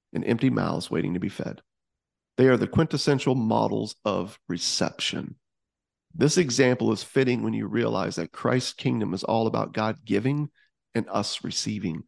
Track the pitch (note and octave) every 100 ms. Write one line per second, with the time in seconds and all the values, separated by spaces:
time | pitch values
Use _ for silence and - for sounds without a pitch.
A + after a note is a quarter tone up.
0 | _ - - A#2 C3 A2+ F2+ - - -
1 | G2 F2+ F#2+ - - - _ _ _ _
2 | _ _ _ - C3 B2 - - D#3+ C#3+
3 | - C#3 - B2+ A2 A2 A2 G#2+ G#2+ -
4 | G#2 F#2+ F#2 - _ F2 - - F2 -
5 | - D#2+ - - _ _ _ _ _ _
6 | _ - D#3 E3 D#3+ A#2 C3 B2 A2 A2
7 | - - C3 A#2+ A2 A2 G#2+ A2 A2+ G#2+
8 | F#2 - E2 - A#2+ B2+ - - C3+ B2
9 | G#2 F#2 - A2+ A2+ A2 G#2+ - A2 G#2+
10 | G#2+ G2+ A#2+ D3 D3 _ _ _ _ A2+
11 | - F#2+ G2+ - - - - G#2+ F#2 D#2+